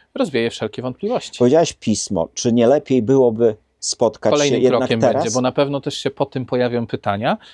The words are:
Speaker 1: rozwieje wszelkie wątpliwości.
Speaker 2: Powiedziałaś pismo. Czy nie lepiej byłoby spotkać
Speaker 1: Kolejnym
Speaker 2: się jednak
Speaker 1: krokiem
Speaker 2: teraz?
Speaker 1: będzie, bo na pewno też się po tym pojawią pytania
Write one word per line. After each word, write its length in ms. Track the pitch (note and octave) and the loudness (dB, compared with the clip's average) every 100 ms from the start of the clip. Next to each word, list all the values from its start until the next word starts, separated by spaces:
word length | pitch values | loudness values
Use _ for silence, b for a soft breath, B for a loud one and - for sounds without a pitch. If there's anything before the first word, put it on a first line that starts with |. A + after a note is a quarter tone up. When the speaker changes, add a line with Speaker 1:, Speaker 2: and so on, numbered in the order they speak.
| B | B
Speaker 1:
rozwieje 360 | - A#3+ B2+ A#2 | -4 -2 0 -2
wszelkie 320 | - A2 - | -2 -6 -6
wątpliwości. 560 | B2 B2 G3+ A#3+ - - | -10 -8 -4 -4 -6 0
Speaker 2:
Powiedziałaś 340 | B2 D3+ E3 | 4 4 2
pismo. 560 | - - G#2 - F#2 D#2+ | -2 -4 -4 -2 -4 -4
Czy 180 | - B2 | -4 -2
nie 140 | A#2+ A#2 | 2 4
lepiej 360 | D3 D3 C3 | 2 2 0
byłoby 540 | A2 C3+ B2 A2 A#2 G#2+ _ _ | 2 4 4 2 0 0 _ _
spotkać 520 | - - A2+ G#2+ A2+ | -10 -2 -2 0 0
Speaker 1:
Kolejnym 260 | D3 C#3+ A#2+ | 2 2 2
Speaker 2:
się 40 | |
jednak 160 | B2 A#2+ | 2 2
Speaker 1:
krokiem 200 | B2+ A#2 | 0 0
Speaker 2:
teraz? 140 | A#2+ | 2
Speaker 1:
będzie, 160 | B2 D3 | 0 -2
bo 60 | A#2+ | -2
na 120 | B2+ | -2
pewno 280 | B2+ C#3+ C#3 | 0 -2 -2
też 140 | C#3+ | -6
się 160 | - C3+ | -6 -8
po 160 | - C#3 | -4 -6
tym 200 | C3 B2+ | -6 -4
pojawią 400 | B2+ B2 A#2 A#2 | -2 -2 -2 -4
pytania 520 | - - G2+ B2 G#3+ B | -4 -4 -2 -2 -4 B